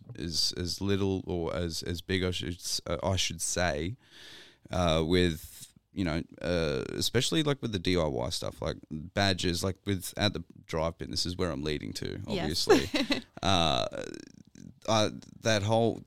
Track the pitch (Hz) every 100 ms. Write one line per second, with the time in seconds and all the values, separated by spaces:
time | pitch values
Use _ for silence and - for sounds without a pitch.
0 | - 120 85 78 - - 87 82 98 98
1 | 98 95 - 90 82 - 87 82 - 85
2 | - 95 90 87 73 87 - - - 85
3 | 80 92 - 82 - - 87 73 85 120
4 | _ - - - - _ - - 87 80
5 | 80 90 90 80 - - - - _ -
6 | 90 80 - - - 87 80 67 - -
7 | - 117 131 165 147 139 117 101 87 90
8 | 76 64 62 - 50 - - 57 - 78
9 | 85 - 98 92 92 87 95 90 - 98
10 | - - 104 - 85 - - 82 80 85
11 | 64 - 90 90 90 69 73 76 52 50
12 | - 50 - - 76 - - 330 - -
13 | 254 262 - - - 92 80 64 - 50
14 | 50 50 50 50 50 50 50 - - 110
15 | 104 60 - - 113 110 98 113 113 -